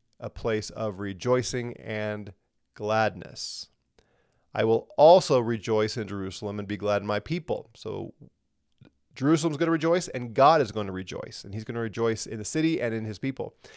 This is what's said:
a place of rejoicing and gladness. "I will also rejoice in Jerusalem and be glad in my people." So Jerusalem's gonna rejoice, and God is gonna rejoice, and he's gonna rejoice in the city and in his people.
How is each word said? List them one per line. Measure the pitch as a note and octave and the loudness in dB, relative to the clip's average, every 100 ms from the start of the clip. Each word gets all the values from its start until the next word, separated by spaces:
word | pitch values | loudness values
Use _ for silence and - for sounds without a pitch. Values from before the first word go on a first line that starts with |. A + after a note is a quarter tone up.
| _ - | _ -16
a | A2+ | -14
place | - A#2+ A2 G#2 | -6 -2 -2 -4
of | - A2 F#2+ | -6 -6 -6
rejoicing | G2+ F#2 B2 B2+ B2 B2+ A#2+ - | -8 -4 2 2 2 -4 -8 -10
and | - G#2+ G#2+ G#2 G2+ - _ _ _ | -8 -6 -4 -6 -10 -16 _ _ _
gladness. | - G#2 A2 A2 F2 - - - - - _ _ _ _ _ _ _ _ | -8 0 2 2 -2 -14 -12 -12 -12 -16 _ _ _ _ _ _ _ _
"I | G#2 | 0
will | A2 A2+ - - | 2 2 0 6
also | D3+ F3+ - C3+ | 10 10 8 2
rejoice | A2+ A2+ - A2 G#2+ A#2 | 2 -2 0 2 2 -2
in | G2+ | -6
Jerusalem | G2+ F#2+ F#2 G#2 G#2 | -6 -8 -8 -8 -8
and | G2+ | -6
be | G2+ | -4
glad | G2+ G2+ | 0 0
in | G2+ | 0
my | G#2 | -4
people." | - F3 D#3+ A2 - | -4 -6 -4 -6 -8
So | - - G2+ G2 - B2+ _ _ _ _ _ - _ _ | -16 -12 -10 -10 -14 -20 _ _ _ _ _ -20 _ _
Jerusalem's | - C3+ D#3+ D#3+ C#3+ | -2 4 4 4 0
gonna | E3 | 0
rejoice, | D#3+ D#3+ F3 E3 | 2 2 0 0
and | B2+ A#2+ | -8 -6
God | G#2+ C#3 D#3+ | 6 8 8
is | A#2 | 4
gonna | G#2 G2+ | -2 -4
rejoice, | F#2 F#2 - - - | -6 -8 -10 -10 -14
and | G#2 | -10
he's | G#2 | -10
gonna | G#2+ A#2 | -8 -6
rejoice | A2+ A2 A#2 A2 - | -6 0 0 0 -4
in | A2+ | -8
the | |
city | G#2 D#3 D#3+ E3 | -4 0 0 0
and | A#2+ | -2
in | A2+ A2 | -4 -6
his | G#2+ | -6
people. | C#3 - - - - | -6 -6 -8 -10 -20